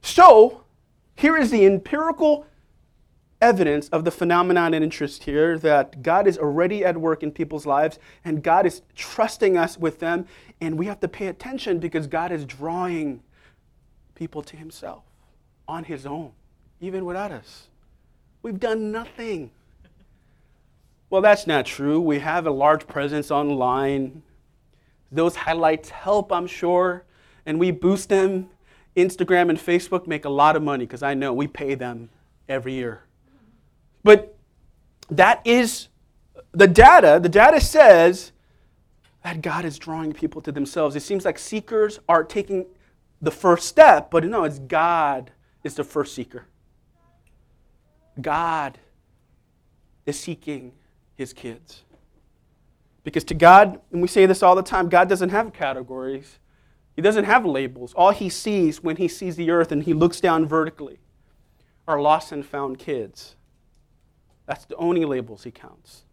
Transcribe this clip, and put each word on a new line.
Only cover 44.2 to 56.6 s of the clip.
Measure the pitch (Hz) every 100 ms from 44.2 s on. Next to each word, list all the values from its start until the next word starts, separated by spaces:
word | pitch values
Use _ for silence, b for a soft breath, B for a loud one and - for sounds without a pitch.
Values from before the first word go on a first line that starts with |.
no, | 165 220
it's | 151 139
God | 131 165 165 170 147 135 135 _ _ _
is | 147
the | -
first | 143 151 143
seeker. | - 120 123 _ _ _ _ _ _ _ _ _ _ _ _ _ _ _ _ _ -
God | 143 151 170 160 143 - _ _ _ _ _ _ _ _ _ _ _ _ -
is | 143
seeking | - 160 - 143 127 _ _ _ _ -
his | 131
kids. | - 127 113 _ - _ _ _ _ _ _ _ _ _ _ _ _
Because | - 156
to | 147
God, | 160 170 190 202 185 _
and | 175
we | 175
say | - 190
this | 185
all | 190
the | 185
time, | 190 196 175
God | 175 185
doesn't | 185 185
have | 202 226
categories. | - 147 131 127 131 131 135 143 _ _ _